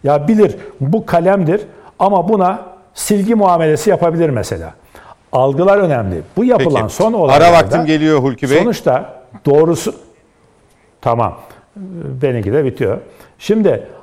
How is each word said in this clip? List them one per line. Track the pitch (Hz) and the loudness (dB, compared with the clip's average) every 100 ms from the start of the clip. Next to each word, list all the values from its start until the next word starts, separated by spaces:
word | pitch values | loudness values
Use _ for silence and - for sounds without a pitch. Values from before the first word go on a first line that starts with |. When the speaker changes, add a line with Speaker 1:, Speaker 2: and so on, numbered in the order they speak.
Speaker 1:
Ya | 139 147 147 | 0 0 2
bilir, | 220 196 - - - | 2 2 0 -16 -8
bu | 135 208 220 | -2 -2 0
kalemdir | 175 170 196 156 202 - - - _ | 0 2 0 0 -2 -6 -20 -20 _
ama | 185 196 175 | 0 0 0
buna | 220 180 214 - - _ | 0 0 -2 -12 -20 _
silgi | - - 208 196 | -14 -2 -2 0
muamelesi | 226 190 170 160 151 214 | 2 2 2 2 0 0
yapabilir | 180 170 165 160 | 0 0 0 -2
mesela. | 120 95 90 80 - _ - - - _ | -2 -6 -10 -12 -20 _ -20 -20 -20 _
Algılar | 135 135 139 185 202 | 0 0 2 2 2
önemli. | 185 131 98 87 76 - | 2 -2 -4 -8 -8 -4
Bu | |
yapılan | 247 233 160 131 | 0 2 2 0
Speaker 2:
Peki. | 107 | -2
Speaker 1:
son | - 214 | -2 -2
Speaker 2:
Ara | 226 | 0
Speaker 1:
olaylarda | 151 139 170 | 2 6 6
Speaker 2:
vaktim | 170 101 135 | 4 2 0
geliyor | 156 156 156 151 | 0 0 2 2
Hulki | 131 117 131 | 0 -4 0
Bey. | 147 | 0
Speaker 1:
sonuçta | 220 214 - 127 196 - - - - | 0 -2 0 -2 -4 -18 -20 -6 2
doğrusu... | 143 160 165 - - - _ _ _ _ _ _ _ _ _ | 4 4 0 -4 -10 -20 _ _ _ _ _ _ _ _ _
Tamam, | 127 117 107 73 - - _ 208 190 175 147 131 | -2 0 -2 -6 -20 -20 _ -20 -16 -14 -12 -4
benimki | 139 120 98 | -4 -2 -2
de | 131 | -2
bitiyor. | 135 - 113 - - - - _ | -2 -4 -4 -4 -10 -20 -20 _
Şimdi | - 220 190 110 - - | -2 0 2 0 -6 -20